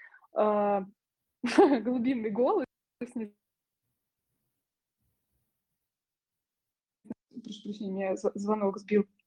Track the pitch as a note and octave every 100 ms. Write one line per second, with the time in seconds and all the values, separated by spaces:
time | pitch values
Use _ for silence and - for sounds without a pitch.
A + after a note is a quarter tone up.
0 | - - _ - G#3+ G#3 G#3 G3+ F#3+ -
1 | _ _ _ _ A#3+ - F4+ C4+ G#3+ B3+
2 | A#3 B3+ A3 G#3 C4 G#4 B3+ _ _ -
3 | A#3+ A#3+ G#3 _ _ _ _ _ _ _
4 | _ _ _ _ _ _ _ _ _ _
5 | _ _ _ _ _ _ _ _ _ _
6 | _ _ _ _ _ _ _ _ _ _
7 | - - _ A#3+ - G#3 G3+ G#3 G3 F#3+
8 | F#3+ F#3 G3+ - G3+ G#3+ G3 G#3 G3+ G#3
9 | G3 _